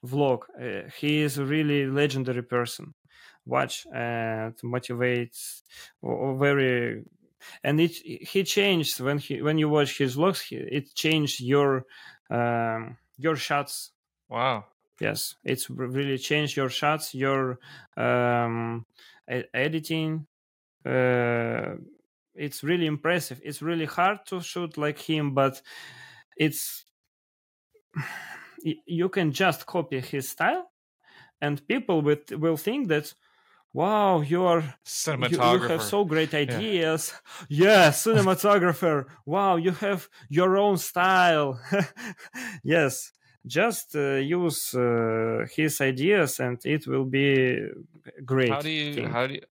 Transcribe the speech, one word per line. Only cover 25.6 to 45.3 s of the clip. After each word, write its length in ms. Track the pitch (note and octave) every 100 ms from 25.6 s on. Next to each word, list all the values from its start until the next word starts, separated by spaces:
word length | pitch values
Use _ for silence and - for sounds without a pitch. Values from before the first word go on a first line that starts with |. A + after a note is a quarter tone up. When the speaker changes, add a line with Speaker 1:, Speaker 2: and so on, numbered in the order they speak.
| - - - - - - _ -
Speaker 1:
it's, 480 | D#3 D3+ - - - _ _ _ _ _ _ _ _ _ _
<sighs> 680 | - C#3 - - - - -
y-, 120 | - - -
you 240 | E3+ F3+
can 220 | F#3+ E3+
just 340 | C3 F#3+ D3+ -
copy 340 | F3+ E3 C3
his 300 | B2+ C#3+ C3
style, 400 | - E3+ E4+ F4 _ _ _ _ - - _
and 240 | D3 C#3+ _
people 320 | A#3+ - E3+
with, 300 | D3 D3 -
will 240 | - D#3+ D#3
think 300 | F3+ C4 A#3+
that, 260 | D3+ C#3+ - _ _ _ _ _
"Wow, 480 | C3 F3 G#3+ G3+ F3+
you 240 | C#3+ E3+
are, 160 | F3+ E3+
you, 60 | D#3
you 20 |
have 120 | -
Speaker 2:
Cinematographer. 960 | - - - C#3+ B2 - A#2+ B2 A#2+ E3
Speaker 1:
so 240 | G3+ G3+
great 280 | G3 D#3 D#3
Speaker 2:
Yeah. 80 | D3+
Speaker 1:
ideas." 760 | C#3+ B2 A3 G3 D#3+ D#3+ - - - - -
Yeah, 420 | D3 F#3+ G#3+ E3
cinematographer. 1160 | D3 A3 A3 F#3+ F#3 G#3 G3+ F3 D#3+ F3 D3+ C3+ -
<laughs> 100 | -
Wow, 300 | F3 G3 F3
you 160 | E3+
have 360 | E3 G#3 G3 - - -
your 280 | D3 F3+ F#3+
own 180 | G#3 F#3+
style. 840 | - - F3+ F#3+ F3+ D#3+ C#3+ B2+ - G3 E3 - A#3+
<laughs> 520 | F#3+ - B3+ B3 F#3+
Yes, 500 | C3 E3 C#3+ - - _ _ _ -
just, 480 | C3 A3 A3 - D3+
uh, 200 | C#3 C3+
use, 580 | C#3 F3 F3 D3 -
uh, 720 | B2+ B2 A#2 A2+ A2 A2+